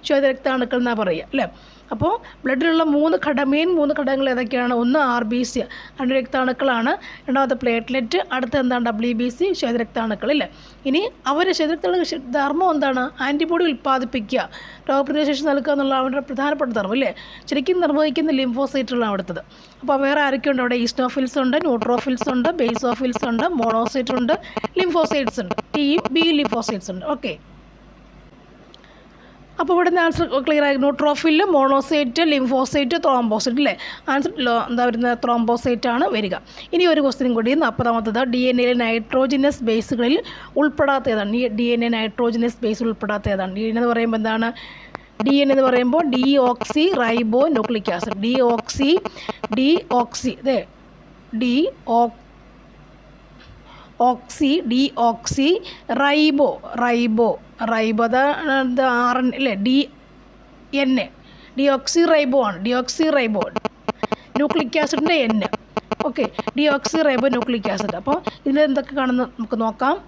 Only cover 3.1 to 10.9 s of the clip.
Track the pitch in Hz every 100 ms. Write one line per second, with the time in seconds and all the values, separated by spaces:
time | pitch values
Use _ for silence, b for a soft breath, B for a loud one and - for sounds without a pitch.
3.1 | 339 294 269 277 285 330 349 294 302 269
4.1 | 269 269 247 240 262 247 240 240 285 277
5.1 | 240 226 240 247 254 208 B B - 254
6.1 | 262 262 269 254 254 269 240 233 381 B
7.1 | B - 269 269 247 247 233 226 254 226
8.1 | 359 392 262 254 285 254 247 233 214 240
9.1 | 226 247 240 370 370 247 233 226 - 226
10.1 | 214 220 294 185 B B B 277